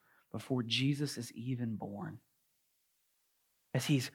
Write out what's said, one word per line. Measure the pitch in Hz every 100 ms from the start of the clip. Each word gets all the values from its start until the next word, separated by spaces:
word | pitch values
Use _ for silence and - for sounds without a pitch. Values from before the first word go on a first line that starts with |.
| _ _ _
before | 110 - 127
Jesus | 113 117 135 143 143 -
is | 120
even | - 120 123 120 104
born, | 101 101 - 101 - _ _ _ _ _ _ _ _ _ _ _ _ _ _
as | 135
he's | - 139 123